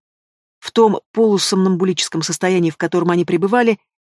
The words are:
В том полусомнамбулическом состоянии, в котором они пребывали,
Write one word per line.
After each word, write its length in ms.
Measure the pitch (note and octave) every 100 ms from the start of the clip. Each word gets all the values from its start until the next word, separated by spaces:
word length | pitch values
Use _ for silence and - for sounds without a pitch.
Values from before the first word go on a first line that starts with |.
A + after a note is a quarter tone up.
| _ _ _ _ _ _
В 140 | -
том 280 | - A3+ G3 -
полусомнамбулическом 1120 | - A3 G3+ - F#3+ F#3+ F3+ F#3+ E3+ - D#3+
состоянии, 480 | D#3 E3 F#3 F#3 E3
в 60 | D#3
котором 340 | E3+ F3 F3
они 140 | F3
пребывали, 540 | E3 F3 F#3+ A#3+ A#3 G#3 _ _